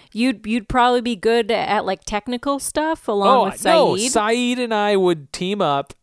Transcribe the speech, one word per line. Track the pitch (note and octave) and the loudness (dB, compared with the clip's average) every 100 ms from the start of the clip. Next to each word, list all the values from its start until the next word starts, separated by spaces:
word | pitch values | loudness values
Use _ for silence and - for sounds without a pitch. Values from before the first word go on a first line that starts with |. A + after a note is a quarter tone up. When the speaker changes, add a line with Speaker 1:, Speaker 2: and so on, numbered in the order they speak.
| _ | _
Speaker 1:
You'd, | G#3 B3+ G#3 G#3 | -2 -2 -2 -4
you'd | A#3 G#3 | -6 -2
probably | B3+ B3 B3 | 2 2 2
be | A#3+ G#3+ | 0 -2
good | A3 A#3 A3 | 0 2 2
at, | G#3+ D#3 G#3 F#3 | -2 0 -2 -2
like, | F#3+ - | -6 -6
technical | G#3 B3 B3 C#4+ C#4 | -8 -6 -6 -4 -4
stuff | - D#4 D#4 D#4+ - | -4 -4 -2 -4 -2
along | G#3 G3 | 0 4
Speaker 2:
Oh, | C4 G3 | 4 2
Speaker 1:
with | - - | -2 2
Speaker 2:
no, | E4 A3 F#3 | 4 4 0
Speaker 1:
Saeed. | A#3+ | 0
Speaker 2:
Saeed | A#3+ G#3+ A#3+ B3 B3+ | 0 0 0 0 -2
and | A#3+ | -2
I | G#3+ G#3 G3+ | 0 2 2
would | F3+ E3 C3+ | 2 0 -6
team | - F3+ G#3 | -8 -6 -2
up | E3 C#3 C#3 - | 0 0 -4 -14